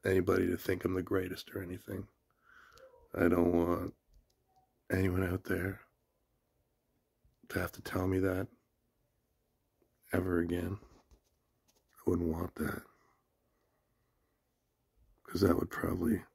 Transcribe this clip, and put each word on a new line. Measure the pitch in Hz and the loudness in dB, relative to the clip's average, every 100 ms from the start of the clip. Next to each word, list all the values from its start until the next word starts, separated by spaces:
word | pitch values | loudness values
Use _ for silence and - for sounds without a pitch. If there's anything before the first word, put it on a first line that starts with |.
anybody | 98 95 92 92 90 | 4 2 4 2 2
to | 90 | 0
think | - 92 | -2 -2
I'm | - | 0
the | 92 | -2
greatest | 85 98 92 92 - | 0 -2 -2 -8 -10
or | 98 | -10
anything. | 90 90 - 98 101 _ _ _ _ - - - - - - | -10 -10 -10 -10 -10 _ _ _ _ -20 -20 -20 -20 -20 -10
I | - 87 | 2 4
don't | 87 87 | 6 4
want | 87 85 87 90 - _ - _ _ _ _ _ _ _ | 4 2 0 -2 -10 _ -20 _ _ _ _ _ _ _
anyone | 95 95 92 | 0 0 0
out | 92 92 | -2 -2
there | - 92 92 98 - _ _ _ _ _ _ _ _ _ _ _ _ _ _ _ - | -4 -4 -4 -8 -16 _ _ _ _ _ _ _ _ _ _ _ _ _ _ _ -6
to | 92 | -4
have | 87 | -4
to | - | -8
tell | - 95 92 | -6 -2 0
me | 92 | 2
that | 95 92 98 _ _ _ _ _ _ _ _ _ _ _ _ _ _ _ _ | 2 0 -4 _ _ _ _ _ _ _ _ _ _ _ _ _ _ _ _
ever | 95 92 87 | -2 2 0
again. | 85 87 90 101 | 0 -2 -4 -8
I | - - _ - _ _ _ _ _ _ _ - - | -12 -20 _ -20 _ _ _ _ _ _ _ -6 -2
wouldn't | 87 85 | 0 0
want | 82 90 - | -2 -6 -6
that. | - - - _ _ _ _ _ _ _ _ _ _ _ _ _ _ _ _ _ _ _ _ _ _ _ | -6 -6 -12 _ _ _ _ _ _ _ _ _ _ _ _ _ _ _ _ _ _ _ _ _ _ _
'Cause | - 90 | -10 2
that | 95 82 | 4 4
would | - | 0
probably | - 85 87 85 90 - | -4 -2 0 0 0 -4